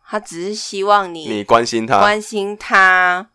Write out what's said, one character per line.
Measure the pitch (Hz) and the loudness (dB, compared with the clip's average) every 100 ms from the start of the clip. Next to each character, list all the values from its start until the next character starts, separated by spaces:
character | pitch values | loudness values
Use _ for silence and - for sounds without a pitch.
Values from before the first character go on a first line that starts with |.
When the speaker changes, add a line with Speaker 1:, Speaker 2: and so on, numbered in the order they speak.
| _ | _
Speaker 1:
他 | 214 | -10
只 | 214 165 | -10 -10
是 | 190 | -10
希 | 214 - 196 | -10 -10 -4
望 | 196 208 185 | 2 2 0
你 | 170 151 | -8 -8
Speaker 2:
你 | 107 | -8
关 | 101 113 | 2 2
心 | 117 113 113 | 2 -2 2
他。 | 104 | 2
Speaker 1:
关 | 208 214 | 4 0
心 | 214 214 196 208 | -4 -6 -6 -8
他， | - 202 185 185 180 180 214 | 0 4 6 4 2 0 -6